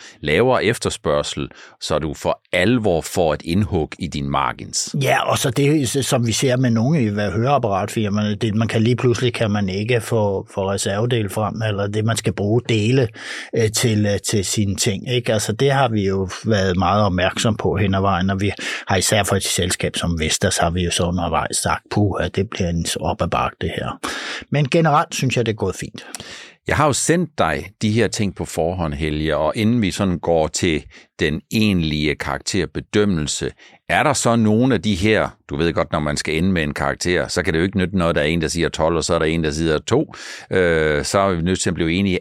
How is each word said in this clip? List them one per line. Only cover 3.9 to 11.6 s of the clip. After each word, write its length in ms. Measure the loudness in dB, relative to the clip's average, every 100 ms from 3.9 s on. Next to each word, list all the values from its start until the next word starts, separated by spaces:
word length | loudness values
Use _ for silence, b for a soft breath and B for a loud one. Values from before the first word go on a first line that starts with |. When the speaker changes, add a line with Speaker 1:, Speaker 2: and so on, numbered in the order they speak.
| -6
Speaker 1:
i 80 | -8
din 220 | -6 -4
margins. 640 | -2 -2 -4 -8 -8 -6 -2
Speaker 2:
Ja, 200 | 0 0 0
og 80 | -2
så 120 | -2
det, 560 | 0 2 2 0 -2 0
som 220 | 0 0
vi 40 |
ser 260 | 0 0 2
med 120 | 2
nogle 340 | 2 2 2
i, 40 | 0
hvad, 240 | 0 -2
høreapparatfirmaerne, 1040 | 0 0 2 2 0 -2 -2 0 0 -2 -2
det, 200 | -2 0
man 120 | 0
kan 140 | 2
lige 140 | 2 2
pludselig 380 | 2 2 0
kan 180 | 0 0
man 180 | 0 -2
ikke 320 | -2 0 -2
få, 460 | 0 0 0 -2 -4
få 180 | -4 -2
reservedele 580 | -2 -2 0 0 0 -2
frem, 320 | -2 -4 -2